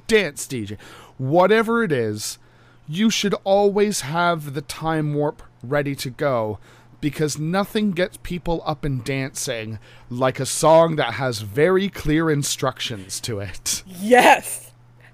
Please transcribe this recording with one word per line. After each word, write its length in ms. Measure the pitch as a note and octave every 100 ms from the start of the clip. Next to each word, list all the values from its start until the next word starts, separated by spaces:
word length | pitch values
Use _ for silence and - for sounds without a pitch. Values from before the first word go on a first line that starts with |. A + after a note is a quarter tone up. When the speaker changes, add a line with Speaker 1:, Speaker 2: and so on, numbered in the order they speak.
| -
Speaker 1:
dance 380 | A3 E3+ D3 -
D 180 | C3
J? 140 | G2+ G#2 - - - -
Whatever 680 | C3 E3 F#3 A3 A3 A#3
it 80 | A3
is, 460 | C3+ A2 G#2+ - - _ _ - - -
you 220 | D#3+ A3+
should 240 | - G3+ -
always 560 | G3 G3 G3+ G3 G#3 -
have 540 | C3+ E3+ F3 E3+ D3+
the 80 | C3+
time 500 | D3+ - D#3+ D#3+ D3+
warp 300 | D3 D3 - - _
ready 320 | A#2+ D3 C#3+ C#3
to 120 | C3+
go, 500 | A#2 C#3+ B2 G#2+ G#2 - - - -
because 360 | D3 - D3+ C#3+
nothing 520 | D#3 F#3+ G3+ A3 G#3+
gets 260 | E3+ F#3 -
people 400 | - F3+ - E3
up 180 | - D3+
and 220 | D3+ C3
dancing 720 | A#2 C3+ C3 - - A#2 A2 G#2+ - - -
like 320 | A#2+ C3 C3
a 60 | C3
song 500 | - D#3 D#3+ E3 D#3
that 180 | A#2+
has 260 | A2 C3+ G#2+
very 500 | G#2+ A2 E3 F#3+ G3
clear 400 | - D#3 D3+ E3
instructions 920 | C#3+ C#3 - C3+ - - A2 F#2+ -
to 200 | - G#2
it. 420 | G2 - - - -
Speaker 2:
Yes! 840 | F3+ G3+ B3 D#4 B3 - - - - - - -